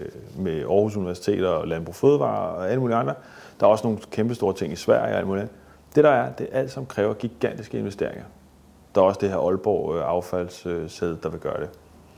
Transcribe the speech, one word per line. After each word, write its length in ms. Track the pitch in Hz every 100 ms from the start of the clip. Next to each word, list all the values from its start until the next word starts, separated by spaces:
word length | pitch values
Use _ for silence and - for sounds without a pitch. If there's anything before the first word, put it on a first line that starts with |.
| - - - -
med 220 | 92 78
Aarhus 360 | 71 98 107 104
Universitet 500 | 90 87 - 101 92
og 220 | 82 80
Landbrug 260 | 82 80
Fødevare 600 | - 135 143 127 107 92
og 140 | 85 92
alle 100 | 127
mulige 160 | 123 113
andre. 180 | 135 143 - - - -
Der 60 | 104
er 40 |
også 140 | 110 113
nogle 120 | 104 -
kæmpe 240 | - 113
store 200 | 120 101
ting 180 | 95 85
i 40 | 82
Sverige 360 | - 117 113
og 40 | 104
alt 80 | 95
muligt 160 | 95
andet. 140 | 113 - - - -
Det, 100 | 147
der 60 | 151
er, 220 | 131 127
det 160 | 127 -
er 60 | 131
alt, 120 | 135
som 140 | 135 131
kræver 280 | - 104
gigantiske 640 | 107 - - 110 110 110 117
investeringer. 440 | 104 98 - - - - - - - - -
Der 60 | 101
er 40 |
også 140 | 95 98
det 80 | 98
her 60 | 92
Aalborg, 600 | 78 95 107 92 80 82
øh, 60 | 76
affaldssæde, 1080 | 90 87 90 87 - 90 85 80 - 87 80
der 60 | 82
vil 120 | 80
gøre 200 | 73 -
det. 80 | 76 - - - -